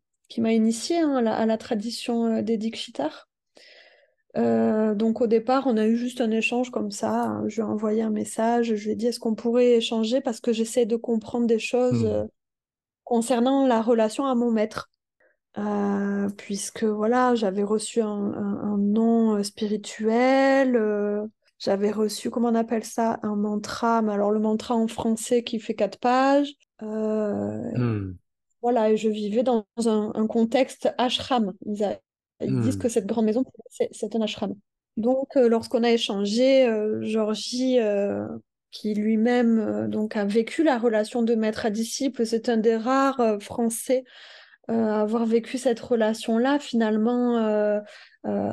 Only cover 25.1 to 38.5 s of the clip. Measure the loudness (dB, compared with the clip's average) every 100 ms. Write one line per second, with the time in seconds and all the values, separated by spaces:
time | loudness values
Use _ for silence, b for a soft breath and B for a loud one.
25.1 | -2 0 0 0 -4 -6 -2 -2 0 0
26.1 | 2 4 4 2 -6 _ _ -8 -4 -2
27.1 | 0 -2 -2 -4 -6 -6 -2 0 -2 -4
28.1 | -10 _ _ _ _ 0 2 2 2 0
29.1 | -2 -2 0 2 0 -2 -2 0 2 0
30.1 | -2 -2 0 2 2 0 -2 -4 0 0
31.1 | -2 -2 0 0 -4 -8 -4 -4 -4 _
32.1 | _ _ -8 -4 0 0 0 -2 -2 -2
33.1 | 0 0 0 -2 -8 -14 -6 -6 -4 -6
34.1 | -4 -4 -4 -6 -8 _ _ _ -4 0
35.1 | 0 0 2 4 2 0 0 2 2 0
36.1 | -2 -2 2 4 6 4 2 -2 -4 -2
37.1 | -2 -2 -4 -6 -4 0 2 2 0 -2
38.1 | -2 -6 -10 -16